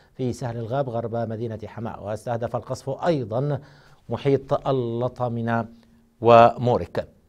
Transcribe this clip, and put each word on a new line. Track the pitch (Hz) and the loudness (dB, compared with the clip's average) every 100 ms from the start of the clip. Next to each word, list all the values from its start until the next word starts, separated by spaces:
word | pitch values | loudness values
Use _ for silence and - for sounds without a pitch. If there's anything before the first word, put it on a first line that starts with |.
| _ | _
في | - 127 | -6 -6
سهل | 117 127 117 | -4 -8 -8
الغاب | 110 135 127 | -6 -4 -2
غرب | 113 113 117 | -4 -4 -4
مدينة | 113 110 117 107 104 | -4 -6 -8 -8 -12
حماة. | - 113 - | -10 -10 -10
واستهدف | 98 110 123 117 117 123 | -8 -8 -6 -6 -4 -6
القصف | - 127 - 135 175 | -6 -8 -8 -4 -2
أيضًا | 151 107 113 143 135 - - - - - | -2 -2 -4 -2 -4 -8 -20 -20 -20 -10
محيط | 113 143 135 135 147 143 | -4 0 0 0 -2 0
اللطمنة | 135 117 117 123 120 123 117 117 117 113 - _ _ _ _ | -2 -2 -4 -4 -4 -4 -2 -2 -2 -2 -12 _ _ _ _
ومورك. | 113 117 117 - 120 104 87 - 82 _ | 8 10 10 6 2 2 0 -6 -8 _